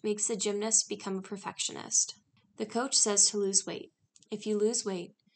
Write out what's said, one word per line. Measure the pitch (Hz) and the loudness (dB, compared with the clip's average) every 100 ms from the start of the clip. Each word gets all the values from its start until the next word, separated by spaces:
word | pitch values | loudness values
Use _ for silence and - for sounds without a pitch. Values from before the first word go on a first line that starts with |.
makes | 214 208 - | -2 0 0
the | 220 | 0
gymnast | 208 202 220 226 - | 0 0 2 2 2
become | 202 196 190 | -4 -4 -4
a | |
perfectionist. | 190 196 - - - - - - - - _ _ _ - | -4 -8 -8 -6 -6 -6 -2 0 0 -6 _ _ _ -8
The | 208 | -4
coach | 233 269 | -2 0
says | - 214 202 - | 2 4 6 4
to | 208 | 4
lose | 196 196 - | 2 0 -2
weight. | - - _ _ - - | -8 -10 _ _ -20 -10
If | 208 214 | -6 -2
you | 208 | 2
lose | 214 226 | 2 0
weight, | 208 185 175 - _ | -2 -4 -6 -14 _